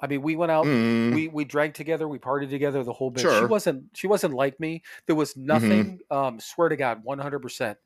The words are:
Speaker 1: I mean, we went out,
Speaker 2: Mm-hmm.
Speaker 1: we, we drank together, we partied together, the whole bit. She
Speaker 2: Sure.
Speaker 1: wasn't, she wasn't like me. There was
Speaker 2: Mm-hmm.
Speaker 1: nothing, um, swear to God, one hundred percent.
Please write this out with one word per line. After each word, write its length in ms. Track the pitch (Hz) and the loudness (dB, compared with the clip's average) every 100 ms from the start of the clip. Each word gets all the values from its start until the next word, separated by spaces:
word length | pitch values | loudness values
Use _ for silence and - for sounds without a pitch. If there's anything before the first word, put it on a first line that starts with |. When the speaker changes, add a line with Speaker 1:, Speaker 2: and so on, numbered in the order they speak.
Speaker 1:
I 60 | 139 | -4
mean, 140 | 139 | -2
we 120 | 151 | -2
went 160 | 160 170 | 0 2
out, 140 | 156 | 2
Speaker 2:
Mm-hmm. 440 | 151 123 117 117 117 | 4 4 4 2 2
Speaker 1:
we, 200 | 151 160 | 0 -2
we 160 | 151 | -4
drank 300 | 139 147 156 | -2 0 -2
together, 340 | 151 151 160 156 | -2 -4 -4 -4
we 100 | 131 | -6
partied 320 | 127 143 139 | -4 -2 -2
together, 320 | 139 143 135 | -2 0 0
the 100 | 123 | -4
whole 180 | - 131 | -4 -4
bit. 180 | 123 143 | 0 4
She 60 | 110 | 4
Speaker 2:
Sure. 80 | |
Speaker 1:
wasn't, 400 | 120 208 180 131 - - | 4 2 0 -4 -6 -4
she 120 | 190 | 0
wasn't 260 | 208 170 | 2 2
like 240 | 131 139 135 | 0 0 -2
me. 240 | 160 165 - - - | -8 -8 -12 -6 0
There 80 | |
was 220 | 156 143 135 | 0 0 -2
Speaker 2:
Mm-hmm. 0 | |
Speaker 1:
nothing, 640 | 135 117 110 104 - 180 - | 2 4 4 4 2 -4 -4
um, 300 | 139 135 113 | -2 -2 -4
swear 280 | - - 165 | -6 0 0
to 80 | 143 | 2
God, 280 | 131 110 | -2 -4
one 160 | 113 139 | -6 -8
hundred 200 | 143 139 | -6 -8
percent. 380 | 127 - 117 - | -8 -6 -6 -6